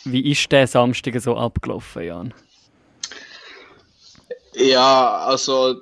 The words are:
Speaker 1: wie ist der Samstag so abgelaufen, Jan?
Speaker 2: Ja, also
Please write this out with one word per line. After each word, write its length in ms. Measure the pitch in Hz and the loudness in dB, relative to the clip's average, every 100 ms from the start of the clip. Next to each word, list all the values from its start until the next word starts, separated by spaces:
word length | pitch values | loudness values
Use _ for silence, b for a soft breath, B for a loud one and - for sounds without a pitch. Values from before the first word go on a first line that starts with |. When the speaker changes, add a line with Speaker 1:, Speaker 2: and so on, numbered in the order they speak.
Speaker 1:
wie 260 | 131 127 139 | -4 -2 0
ist 220 | 131 - | 0 2
der 140 | 143 131 | 4 4
Samstag 520 | 127 123 120 131 120 | 4 2 0 -6 -4
so 160 | 123 | -2
abgelaufen, 680 | 117 120 - - 104 - - | -2 -2 -4 -8 -10 -12 -12
Jan? 320 | 85 85 117 - _ _ _ _ _ _ - B B B B B B B B _ - _ - - _ | -10 -10 -12 -16 _ _ _ _ _ _ -18 B B B B B B B B _ -20 _ -20 -20 _
Speaker 2:
Ja, 720 | - 131 127 131 131 123 98 | 0 2 4 4 4 4 0
also 520 | 107 131 139 131 127 127 | -2 -2 0 0 0 -2